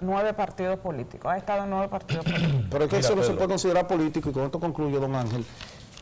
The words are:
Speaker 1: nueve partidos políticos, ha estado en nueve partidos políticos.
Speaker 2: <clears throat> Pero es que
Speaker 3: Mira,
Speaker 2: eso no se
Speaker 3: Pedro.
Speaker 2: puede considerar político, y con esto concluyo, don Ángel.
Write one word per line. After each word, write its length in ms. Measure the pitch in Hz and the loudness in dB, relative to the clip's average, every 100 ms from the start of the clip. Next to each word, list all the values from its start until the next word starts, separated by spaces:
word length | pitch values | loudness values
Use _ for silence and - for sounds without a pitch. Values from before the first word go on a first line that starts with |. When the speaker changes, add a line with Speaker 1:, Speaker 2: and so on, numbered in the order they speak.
Speaker 1:
nueve 320 | 185 196 214 | -2 2 2
partidos 460 | 214 196 - 185 190 | 0 -2 -2 -2 -2
políticos, 520 | 185 143 - - 143 | -2 -6 -6 -6 -2
ha 60 | 185 | -2
estado 280 | 196 202 | 0 -2
en 60 | 202 | 0
nueve 180 | 190 196 | -2 -2
partidos 360 | 196 - 165 | -4 -4 -2
políticos. 400 | 160 170 165 135 98 | 0 2 2 2 2
Speaker 2:
<clears throat> 40 | |
Pero 140 | 143 | 2
es 60 | 147 | 2
que 60 | 196 | 4
Speaker 3:
Mira, 100 | 208 | 4
Speaker 2:
eso 60 | 196 | 4
no 60 | |
se 60 | 202 | 4
Speaker 3:
Pedro. 100 | 175 | 2
Speaker 2:
puede 100 | 185 | 2
considerar 360 | 190 185 175 180 | 2 4 4 4
político, 440 | 180 156 160 151 | 2 2 0 -2
y 20 | |
con 120 | 135 | 0
esto 140 | 139 165 | -2 -2
concluyo, 420 | 170 147 151 139 | -2 0 0 0
don 140 | 135 | 0
Ángel. 300 | 135 117 120 117 - - - - - | 0 -2 -2 -6 -12 -16 -16 -18 -20